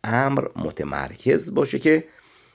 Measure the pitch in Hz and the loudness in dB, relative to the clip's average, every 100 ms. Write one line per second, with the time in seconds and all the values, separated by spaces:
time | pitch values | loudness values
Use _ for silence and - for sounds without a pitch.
0 | 107 120 135 139 - - 80 76 73 71 | -2 0 0 0 -4 -6 -8 -6 -6 -6
1 | 69 - 127 - - - 143 135 156 156 | -8 -4 2 2 2 -2 -2 0 4 4
2 | 160 - _ _ _ | 2 -12 _ _ _